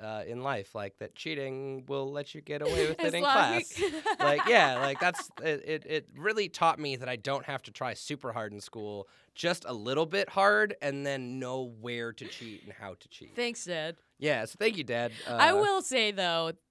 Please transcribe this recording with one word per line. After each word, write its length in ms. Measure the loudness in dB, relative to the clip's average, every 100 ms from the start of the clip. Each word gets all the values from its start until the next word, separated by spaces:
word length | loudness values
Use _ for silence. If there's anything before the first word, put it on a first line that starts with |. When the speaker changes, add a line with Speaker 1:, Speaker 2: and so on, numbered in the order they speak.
Speaker 1:
uh, 240 | -8 -6 -6
in 160 | -4
life, 320 | -2 -2 -4
like 240 | -8 -8 -8
that 160 | -12 -8
cheating 720 | -6 -4 -4 -6 -6 -8 -6
will 260 | -4 -4
let 220 | -6 -8
you 80 | -12
get 200 | -8 -2
away 240 | 0 2 2
with 120 | 2
Speaker 2:
<laughs> 60 |
As 100 | 0
Speaker 1:
it 0 |
in 100 | 2
Speaker 2:
long 40 | 4
Speaker 1:
class. 440 | 6 6 4 0
Speaker 2:
as 0 | -2
<laughs> 400 | -2 0 -2 2
Speaker 1:
Like, 240 | 4 4 8
yeah, 300 | 8 8 4
like, 240 | 0 2
that's, 300 | 0 0 -10 -4
it, 200 | -2 -2 -2
it, 200 | -6 -2
it 220 | -4 -4
really 340 | -4 0 0 0
taught 280 | 4 4 4
me 180 | -2 -4
that 120 | -4
I 80 | -4
don't 300 | -2 -2 -2
have 160 | -8
to 80 | -8
try 220 | -6 -6
super 380 | -4 -6 -6 -6
hard 200 | -4 -6
in 80 | -8
school, 480 | -12 -10 -8 -8 -12 -20 _
just 300 | -4 -2 -2 -4
a 60 |
little 320 | -6 0 0 2
bit 220 | 0 0
hard, 460 | 4 6 6 2 0
and 240 | -4 -2 -2
then 320 | -4 -4 -6
know 240 | -4 -4
where 500 | -6 -8 -6 -6 -6
to 120 | -8 -12
cheat 360 | -12 -12 -14
and 80 | -16
how 220 | -14 -12
to 140 | -14 -18
cheat. 280 | -20 -12 -6
Speaker 2:
Thanks, 280 | -4 -6
Dad. 320 | -6 -4 -6 -8 _ -4
Speaker 1:
Yeah, 260 | 0 0 -2
so 100 | 0
thank 180 | 0 0
you, 80 |
Dad. 380 | -2 0 -2 -4 -4 4
Speaker 2:
I 140 | 6
Speaker 1:
Uh, 0 |
Speaker 2:
will 300 | 6 4 2
say, 280 | 0 0 0
though, 420 | 0 0 0 -2 -4 _